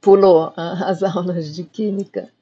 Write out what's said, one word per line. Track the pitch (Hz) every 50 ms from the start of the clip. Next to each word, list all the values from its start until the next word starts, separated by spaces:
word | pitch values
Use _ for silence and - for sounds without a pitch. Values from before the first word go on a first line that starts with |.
pulou | - 202 196 196 196 196 180 160 160 160 -
a, | - 165 170 180 175 196 160
<laughs> |
as | 190 170 196
aulas | 190 165 175 175 180 180 170 160 151 151
de | 170 175
química. | - _ - 220 208 196 196 196 185 _ 196 180 - _ _